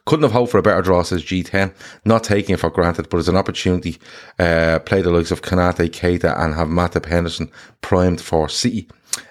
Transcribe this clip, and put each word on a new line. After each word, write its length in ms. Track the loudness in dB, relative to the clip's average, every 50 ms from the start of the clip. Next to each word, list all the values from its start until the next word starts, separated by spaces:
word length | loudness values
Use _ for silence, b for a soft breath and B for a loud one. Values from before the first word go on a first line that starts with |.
| B
Couldn't 180 | -2 0 2 2
have 80 | 2
hoped 180 | 2 0 2 2
for 80 | 2 2
a 40 |
better 200 | 4 2 2 2
draw," 220 | 2 2 2 2 2
says 180 | 0 -4 -6
G 220 | -4 -4 -4 -4 -4
ten. 280 | -2 -2 -2 -2 -2 B B B B B B B
"Not 200 | 2 2 2 2
taking 300 | 0 0 0 0 0 -2
it 40 | -2
for 100 | -2 0
granted, 400 | 0 2 0 2 0 -2 -4 -2
but 80 | -2 0
it's 100 | 0 2
an 80 | 2
opportunity. 640 | 2 0 -2 -6 -2 -2 0 0 0 -2 -6 -10 B B B B B B B B 0
Uh, 400 | 0 2 2 2 2 2 0 0
play 220 | 0 0 0 2
the 100 | 2 2
likes 180 | 2 2 2 0
of 120 | -4 -4
Konate, 460 | -2 -2 0 2 2 2 2 0 -2 -2
Keita, 460 | -2 -2 0 0 0 2 0 -2 0
and 160 | -2 -2 -2 -2
have 120 | -2 -2
Matip 400 | 0 0 0 0 0 -2 -4 -4
Henderson 420 | -2 -2 -2 -2 -2 -6 -8 -10 B B B B B B _
primed 400 | -4 0 2 2 4 2 0 -2
for 280 | -4 -2 -2 -2 0 -2
City." 400 | -4 -4 -4 -2 -4 -4 -8 B B B B B B B B B